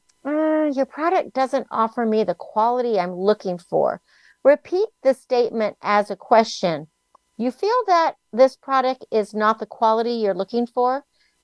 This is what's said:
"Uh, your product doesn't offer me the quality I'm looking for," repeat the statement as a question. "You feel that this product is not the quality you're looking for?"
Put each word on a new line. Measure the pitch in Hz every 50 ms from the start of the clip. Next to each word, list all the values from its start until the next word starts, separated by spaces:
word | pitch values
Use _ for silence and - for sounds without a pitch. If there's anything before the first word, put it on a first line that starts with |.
| _ _ _ _ -
"Uh, | 269 302 302 311 311 311 311 311 302 269
your | 269 262
product | - - 277 311 349 381 349 - - -
doesn't | 262 262 254 - 262 - -
offer | - 214 220 226 - 247 233
me | 220 214 220 214
the | - 170
quality | - - - - 214 220 240 247 247 240 240 220 190
I'm | 175 180 180
looking | 175 190 202 208 208 - 190 180 170
for," | - - 175 156 143 - - - _ _ _ _ _ _ _ _ -
repeat | 262 294 294 - - 339 370 427 - _ _ -
the | 262 254
statement | - - - 254 240 240 - - 226 214 202 - _
as | - 185 208 208 202 -
a | 202
question. | - - - 240 220 220 220 - - - 170 160 143 156 - _ _ _ _ _ _ _ _ _
"You | - 226 254
feel | 233 - - 415 466 508 440
that | - 359 330 330 311 - _ _ _
this | - 220 262 262 -
product | _ - 269 269 262 254 254 262 262 - -
is | - 220 202 - 208
not | 214 214 214 226 220
the | 214
quality | - - - 233 220 220 226 233 240 240
you're | 233 214 196 185
looking | 180 190 - 233 233 240
for?" | 233 - 254 247 247 262 277 - _ _ _ _ _ _ _